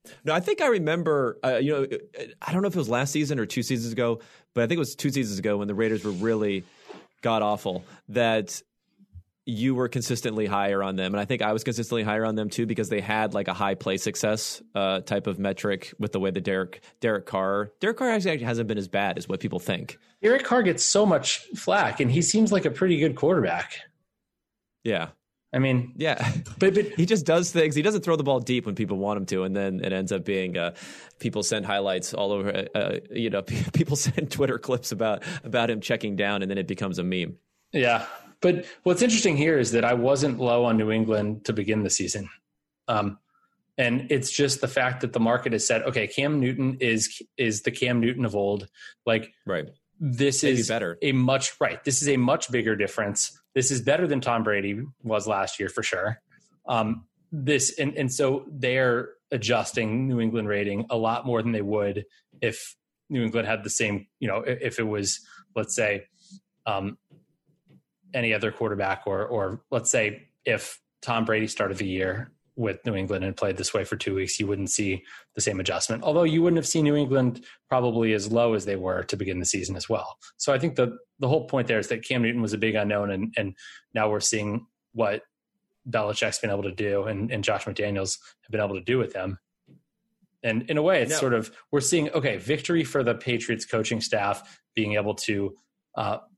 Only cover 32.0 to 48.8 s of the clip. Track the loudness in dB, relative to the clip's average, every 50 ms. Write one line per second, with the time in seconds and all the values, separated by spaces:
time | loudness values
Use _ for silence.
32 | -4 -4 -4 -2 -2 0 0 0 -2 -2 -2 -2 -4 -4 -2 -2 -2 -2 -2 -4
33 | -8 -8 -6 -4 -2 -2 -2 -2 -4 -4 -4 -4 -4 0 2 2 2 2 0 0
34 | 0 0 0 -2 -2 -2 -2 0 0 0 0 -2 -2 -2 -2 -2 -2 -4 -4 -2
35 | 0 0 0 -2 -4 -8 -10 -10 -8 -2 0 0 2 0 0 -2 -2 -2 -2 -2
36 | -2 -2 -2 0 0 0 0 0 -2 -2 -2 -2 -2 -4 -4 -4 -4 -4 -2 -2
37 | -2 -2 -2 -2 -2 -4 -8 -12 _ _ _ _ _ _ -2 2 2 4 2 2
38 | 0 -6 -12 -16 -18 -20 -4 _ 2 2 2 2 -2 -8 -14 -2 0 0 2 4
39 | 4 4 4 4 4 4 4 4 4 4 4 4 4 4 2 4 4 4 4 4
40 | 4 4 4 4 4 2 0 0 2 2 4 4 4 4 4 4 4 2 2 2
41 | 2 2 2 2 0 0 -4 -4 -4 -4 -2 -2 0 0 0 0 0 0 0 -2
42 | -2 -2 -4 -6 -8 -10 -14 -20 _ _ _ _ _ _ _ _ _ -2 0 0
43 | 0 -2 -4 -8 _ _ _ _ _ _ _ _ _ _ _ 0 2 2 2 0
44 | 0 0 0 0 0 0 0 2 2 2 2 0 -2 -2 0 0 0 0 0 -2
45 | -4 -2 0 2 2 4 2 2 2 0 -2 0 2 2 0 0 0 0 0 -2
46 | -2 -2 -2 -2 0 0 2 2 0 0 0 0 0 -2 0 0 2 2 2 2
47 | 0 -2 -4 -10 -16 -10 _ -2 -2 0 -2 -2 -2 -4 -2 0 0 2 2 2
48 | 2 2 0 0 -2 -2 0 0 0 0 0 -2 -4 -10 _ -20